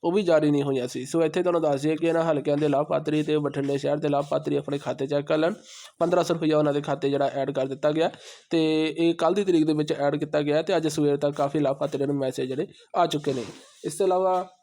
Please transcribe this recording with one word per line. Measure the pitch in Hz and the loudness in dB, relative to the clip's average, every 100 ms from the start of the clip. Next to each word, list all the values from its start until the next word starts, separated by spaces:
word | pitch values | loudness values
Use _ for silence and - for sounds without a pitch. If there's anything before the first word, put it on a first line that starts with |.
ਉਹ | 170 | 0
ਵੀ | 190 | 0
ਜਾਰੀ | 180 160 151 | 4 4 4
ਨਹੀਂ | 143 | 2
ਹੋਈਆਂ | 139 135 123 | 0 -2 -4
ਸੀ। | 127 131 | -8 -4
ਸੋ | 170 | 0
ਇੱਥੇ | 160 170 | 0 0
ਤੁਹਾਨੂੰ | 180 170 | 0 2
ਦੱਸ | 160 139 | 2 0
ਦਈਏ | 151 156 | 0 0
ਕਿ | 165 | 0
ਇਹਨਾਂ | 165 | 2
ਹਲਕਿਆਂ | 165 147 139 143 | 2 0 0 0
ਦੇ | 151 | 2
ਲਾਭਪਾਤਰੀ | 139 147 143 151 151 | 0 0 -2 0 -2
ਤੇ | 151 151 | 0 0
ਬਠਿੰਡੇ | 147 139 139 143 | 0 -2 -2 -2
ਸ਼ਹਿਰ | 139 147 | -2 -2
ਦੇ | 147 | 0
ਲਾਭਪਾਤਰੀ | 143 147 147 147 143 | 0 0 -2 0 -4
ਆਪਣੇ | 143 143 | -2 -6
ਖਾਤੇ | 131 123 135 | -6 -6 -2
ਚੈੱਕ | 143 147 | -2 0
ਕਰ | 156 | 0
ਲੈਣ। | 160 214 - - - _ | 0 -2 -14 -20 -20 _
ਪੰਦਰਾਂ | 170 175 | 2 2
ਸੌ | 165 | 2
ਰੁਪਈਆ | 165 156 151 | 0 2 2
ਉਹਨਾਂ | 151 | 2
ਦੇ | 143 | 0
ਖਾਤੇ | 147 139 139 | -2 -2 0
ਜਿਹੜਾ | 139 139 | 2 0
ਐਡ | 135 135 | 0 -4
ਕਰ | 135 135 | -2 -4
ਦਿੱਤਾ | 135 151 | 0 0
ਗਿਆ | 151 165 - - - _ | 2 0 -2 -20 -20 _
ਤੇ | 165 156 156 156 156 | 0 2 2 0 2
ਇਹ | 170 | 0
ਕੱਲ੍ਹ | 165 165 185 | 2 2 2
ਦੀ | |
ਤਰੀਕ | 190 170 156 | 2 4 4
ਦੇ | |
ਵਿੱਚ | 151 151 | 0 0
ਐਡ | 147 143 147 | 0 0 0
ਕੀਤਾ | 147 151 | -2 -2
ਗਿਆ | 147 147 | 0 0
ਤੇ | 165 175 | 2 0
ਅੱਜ | 160 | 0
ਸਵੇਰ | 151 147 143 | 0 0 2
ਤੱਕ | 147 147 | 0 0
ਕਾਫੀ | 143 156 | -2 0
ਲਾਭਪਾਤਰੀਆਂ | 143 139 143 143 139 | 0 0 -2 -2 -2
ਨੂੰ | 143 | 0
ਮੈਸੇਜ | 131 123 131 | -2 -4 -4
ਜਿਹੜੇ | 131 180 - - - | -4 -6 -10 -6 0
ਆ | 135 | 0
ਚੁੱਕੇ | 151 147 | 0 -2
ਨੇ। | 131 104 - - - - | -4 -6 -14 -20 -12 -10
ਇਸ | - | -2
ਤੋਂ | 190 | 2
ਇਲਾਵਾ | 185 190 185 185 _ | 2 2 0 -2 _